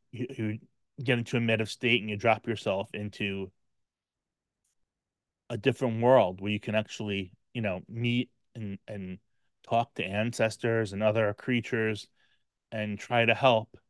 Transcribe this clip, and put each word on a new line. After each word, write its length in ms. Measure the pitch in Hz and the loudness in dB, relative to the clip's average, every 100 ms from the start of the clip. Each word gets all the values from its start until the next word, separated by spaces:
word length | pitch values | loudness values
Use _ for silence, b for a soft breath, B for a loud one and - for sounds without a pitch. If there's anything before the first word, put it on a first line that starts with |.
| _ | _
you, 140 | 110 131 - | -10 -8 -4
you 220 | 107 110 - _ _ - | -4 -6 -10 _ _ -6
get 140 | 123 123 | -2 0
into 180 | 113 120 | 0 0
a 40 | |
meditative 300 | 117 113 110 | 2 2 0
state 300 | - 120 117 | -2 2 2
and 100 | 107 | 0
you 60 | 104 | 0
drop 300 | 117 107 - | 2 2 0
yourself 440 | 107 - 98 98 | -4 -2 -2 -4
into 560 | - 104 - 104 98 95 - _ _ _ _ _ _ _ _ _ _ _ _ _ _ _ _ _ _ - | -8 -8 -4 -4 -4 -8 -12 _ _ _ _ _ _ _ _ _ _ _ _ _ _ _ _ _ _ -10
a 80 | 120 | -2
different 440 | 127 120 127 113 | 0 2 0 2
world 400 | 120 131 95 92 | 6 8 6 2
where 120 | 98 | -4
you 80 | 104 | -4
can 140 | - | -2
actually, 580 | 107 107 - 104 98 92 - _ | -2 -2 -6 -4 -4 -6 -12 _
you 60 | 123 | -6
know, 180 | 107 92 - | -4 -4 -8
meet 420 | 113 120 120 127 _ _ | -4 0 0 -2 _ _
and, 240 | - 107 98 - | -12 -10 -10 -10
and 320 | 107 92 92 _ _ _ _ - | -10 -10 -12 _ _ _ _ -2
talk 260 | 117 117 | -2 0
to 100 | - | -4
ancestors 880 | 87 101 113 - 113 - 120 113 110 | -4 -2 -2 0 -2 0 0 0 0
and 100 | 98 | 0
other 320 | 110 107 104 | 2 2 0
creatures 720 | 104 - 123 113 117 110 110 - _ _ _ _ _ _ | -2 -2 -2 0 -2 -2 -2 -8 _ _ _ _ _ _
and 260 | 113 107 101 | -6 -4 -6
try 260 | - 120 | 0 2
to 100 | 117 | 4
help 420 | 117 135 113 113 - _ | 4 6 4 2 -10 _